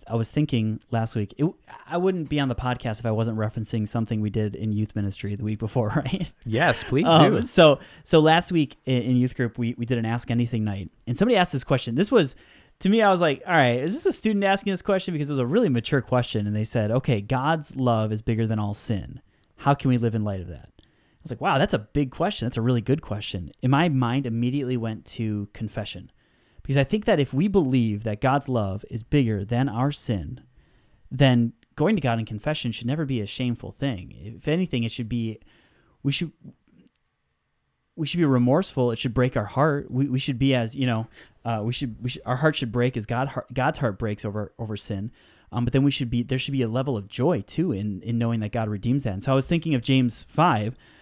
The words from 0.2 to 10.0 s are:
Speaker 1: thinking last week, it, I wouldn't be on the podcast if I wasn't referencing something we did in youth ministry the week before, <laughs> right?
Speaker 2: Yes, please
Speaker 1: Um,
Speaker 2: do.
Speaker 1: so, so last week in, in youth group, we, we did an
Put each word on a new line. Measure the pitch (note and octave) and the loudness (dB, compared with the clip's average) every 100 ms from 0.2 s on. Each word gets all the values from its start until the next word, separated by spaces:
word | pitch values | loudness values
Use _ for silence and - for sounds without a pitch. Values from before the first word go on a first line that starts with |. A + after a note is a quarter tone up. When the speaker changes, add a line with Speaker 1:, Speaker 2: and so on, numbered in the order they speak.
| A2+ | -2
Speaker 1:
thinking | D3+ D3+ A#2+ A2 G#2+ - | -2 0 0 -2 -4 -4
last | A2+ A2+ | -4 -2
week, | A2 G2+ - | -4 -6 -2
it, | D#3+ - _ - - | -4 -4 _ -20 -6
I | F3 | -2
wouldn't | F#3 F#3 C#3+ | 0 0 -2
be | D3 | 0
on | C3+ | 0
the | A#2 | -2
podcast | B2+ B2 A#2+ G#2+ | -2 -2 -4 -4
if | A2+ | -2
I | |
wasn't | G#2+ A2+ A2 | 0 0 0
referencing | G#2+ - G#2+ A2+ G#2 | -2 -4 -4 -4 -2
something | A#2 A2 A2 | -2 -2 0
we | G#2+ | 0
did | A2 G#2 F#2+ | 0 -2 -2
in | G#2+ | -2
youth | G#2 G#2+ G#2+ | -2 -2 -2
ministry | G2+ - G2+ G#2 | -4 -4 -8 -6
the | |
week | G#2+ G#2+ | -4 -4
before, | A2 B2+ G#2+ | -2 -2 0
<laughs> | B2+ | -2
right? | C#3 F#3+ E3+ _ A2+ | -2 -4 -6 _ -4
Speaker 2:
Yes, | A2+ E3 - - | 2 2 2 0
please | C3 E3 | 2 6
Speaker 1:
Um, | E3 D3 - | 8 8 6
Speaker 2:
do. | |
Speaker 1:
so, | - F3+ D#3 C3+ - - - | 2 8 8 8 -2 -18 4
so | D#3+ | 6
last | D#3 E3 - | 6 4 4
week | E3+ C#3 - - | 0 0 -4 -2
in, | B2+ | 0
in | A#2 B2 | 2 2
youth | B2+ - | 2 0
group, | A#2+ - | -4 -2
we, | A#2 B2 | -4 -4
we | A#2+ | -2
did | |
an | A#2+ | -2